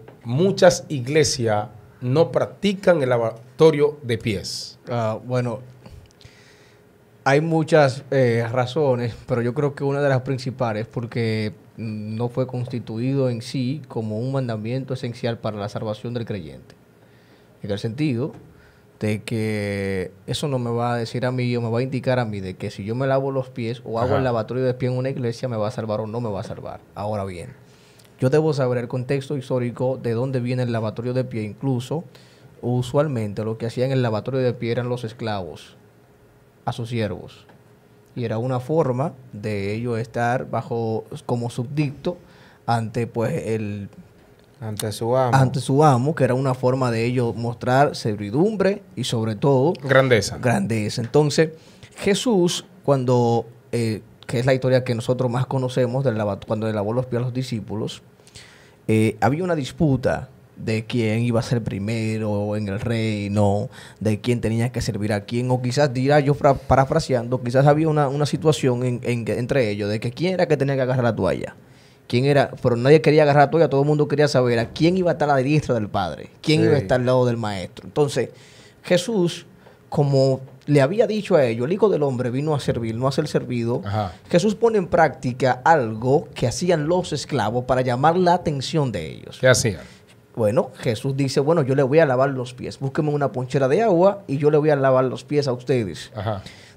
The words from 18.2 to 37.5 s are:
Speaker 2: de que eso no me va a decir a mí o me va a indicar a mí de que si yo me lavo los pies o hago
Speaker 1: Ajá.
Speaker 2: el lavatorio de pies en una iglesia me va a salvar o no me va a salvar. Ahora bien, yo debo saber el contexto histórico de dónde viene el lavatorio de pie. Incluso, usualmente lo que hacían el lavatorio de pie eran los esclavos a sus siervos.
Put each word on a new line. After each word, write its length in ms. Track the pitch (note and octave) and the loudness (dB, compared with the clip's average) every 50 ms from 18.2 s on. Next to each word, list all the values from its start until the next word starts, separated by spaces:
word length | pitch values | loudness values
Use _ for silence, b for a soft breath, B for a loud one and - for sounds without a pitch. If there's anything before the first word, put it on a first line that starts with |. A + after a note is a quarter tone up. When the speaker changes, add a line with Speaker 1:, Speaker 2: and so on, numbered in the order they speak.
| C3 - - - - - b b b b b b b b _ - | -2 -4 -8 -12 -20 -20 b b b b b b b b _ -6
Speaker 2:
de 220 | G#2+ G#2+ A2 G2+ - | -2 -2 -2 -2 -4
que 880 | - A#2+ A2 A2 A2 G#2+ G#2+ G#2 G2+ G2+ G2+ G2 G2 G2 F#2 F2+ - - - - | -6 -4 -4 -2 -2 -2 -2 -4 -4 -4 -4 -4 -4 -2 -4 -4 -6 -10 -14 -10
eso 220 | - B2 - - D3 | -8 -6 -4 -4 -2
no 100 | C3+ B2 | -2 -2
me 120 | A#2+ A#2 | -2 -2
va 240 | A#2 A#2 A#2 A#2+ A#2+ | -2 -2 -2 -2 -2
a 20 | |
decir 280 | A#2+ A2+ A2+ - B2 A#2+ | -2 -4 -4 -4 -4 -2
a 60 | B2 B2+ | -2 -2
mí 240 | B2+ B2 B2 A#2+ | -2 -2 0 0
o 60 | A#2+ A#2 | -2 -2
me 80 | A2+ | -2
va 80 | A2+ A#2 | -2 -2
a 40 | C3 | -2
indicar 360 | C3 - B2 - C3 B2+ B2 | -2 -4 -4 -2 0 0 0
a 60 | A#2+ | 0
mí 160 | G#2+ G#2 G2+ | -2 -4 -6
de 140 | F#2+ F#2 F#2 | -6 -8 -8
que 160 | - G2+ G2+ | -8 -8 -10
si 140 | - - F#2+ | -8 -8 -6
yo 100 | G#2+ A2+ | -6 -4
me 120 | B2+ C#3 | -2 0
lavo 260 | C3+ C3+ C3+ C3+ C#3 C3+ | 0 0 0 0 -2 -2
los 160 | C3+ B2+ - | -4 -4 -6
pies 340 | - B2+ A#2 A2+ B2 B2 - | -6 -6 -6 -6 -6 -8 -8
o 140 | A2 A2 A2+ | -6 -4 -2
hago 120 | B2 B2+ | 0 2
Speaker 1:
Ajá. 80 | - C3+ | 2 2
Speaker 2:
el 60 | C3 | 2
lavatorio 380 | B2+ A#2+ A2 A2 - A#2+ B2+ C3 | 2 0 0 -2 -2 -2 -2 0
de 100 | B2+ B2 | 0 0
pies 180 | B2+ C3 B2 B2+ | 0 -2 -2 -2
en 60 | B2+ | -2
una 120 | C3 C3+ | -2 -4
iglesia 380 | C3+ - B2 A#2 A#2 - - B2+ | -4 -4 -4 -4 -4 -4 -6 -4
me 80 | A#2 | -4
va 120 | G#2+ G#2 G#2+ | -2 -2 -4
a 40 | - | -4
salvar 280 | - A2 A2 G#2+ G#2+ | -4 -4 -4 -4 -4
o 60 | A2 | -4
no 140 | G#2+ G#2+ A#2+ | -4 -6 -6
me 80 | A#2+ G#2+ | -4 -4
va 120 | G2 F#2 | -4 -6
a 40 | G#2 | -6
salvar. 360 | - - - - - - - - - - | -8 -10 -12 -12 -14 -14 -16 -18 -18 -12
Ahora 300 | G2 G2+ G#2 G#2+ G2+ G2 | -8 -6 -4 -4 -4 -4
bien, 300 | G2 F2+ E2+ F2 - - - b b b b b b b b b b b - | -6 -8 -10 -12 -14 -16 -20 b b b b b b b b b b b -2
yo 100 | - C3 | 0 2
debo 220 | D3 D3+ D#3 D#3+ C#3+ | 4 4 2 2 0
saber 260 | C#3 C3 B2 B2+ B2 | 0 0 0 0 -2
el 80 | A#2+ | -4
contexto 500 | A#2+ - B2+ B2 C3 C#3 C#3 C3+ - D3 | -4 -6 -6 -4 -2 -4 -4 -4 -4 -6
histórico 600 | C3+ B2 - C3 B2+ A#2+ B2 A2+ - B2+ B2+ C3 B2+ | -6 -4 -4 -2 -2 -2 -2 -4 -2 -2 -2 -2 -2
de 120 | A#2+ A#2+ A2+ | -4 -4 -2
dónde 260 | A2+ B2+ C#3 C3 B2+ | -2 -2 -2 -2 -2
viene 240 | A#2+ B2 B2+ B2+ B2 | -2 -2 -2 -2 -2
el 100 | A#2+ A#2 | -2 -2
lavatorio 420 | A2+ A2+ G#2+ G2 - A#2 B2 B2 | -2 -2 -4 -4 -6 -4 -4 -2
de 100 | C3 B2 | -2 -2
pie. 180 | B2 - A2 G#2+ | -4 -4 -6 -6
Incluso, 640 | G#2 G2+ - - C3+ C3 A#2+ B2 - C#3 E3 F3+ - b b b b b b b b b b | -8 -8 -6 -4 -2 -2 -2 -2 -4 -6 -8 -8 -10 b b b b b b b b b b
usualmente 840 | - A#2 B2 B2 B2 - - C#3+ D3+ D#3 C3 A2+ A2 G#2 G2 A2+ G#2+ | -4 -2 -2 -2 -2 0 0 0 0 0 0 -2 -4 -4 -4 -4 -4
lo 140 | A2 A2+ A2+ | -4 -4 -4
que 80 | A2+ | -6
hacían 240 | A2+ - B2 B2 C3+ | -6 -2 -2 -2 0
el 120 | C3+ C3 B2 | 2 2 0
lavatorio 380 | A#2 A2 G#2 - B2 C3+ C3 | 0 0 -2 -4 -4 -2 0
de 140 | B2+ B2 A2 | 0 0 -2
pie 160 | - A#2 A#2 | -2 -2 -4
eran 180 | A#2 B2 A#2+ B2 | -2 -2 -2 -4
los 140 | B2 A#2 - | -4 -6 -6
esclavos 760 | A2 A2 - A#2+ A2 G#2 G2 F2+ D#2 D2+ - - - - - _ _ _ _ _ _ _ _ _ _ _ _ _ _ _ _ - | -10 -10 -8 -6 -6 -4 -6 -6 -8 -12 -16 -18 -20 -20 -20 _ _ _ _ _ _ _ _ _ _ _ _ _ _ _ _ -8
a 80 | - - | -8 -6
sus 160 | - A#2 A#2 | -6 -6 -4
siervos. 580 | B2+ A2+ G#2+ G2 F2+ E2+ - - - - - - | -2 -2 -2 -2 -4 -6 -12 -16 -20 -20 -20 -20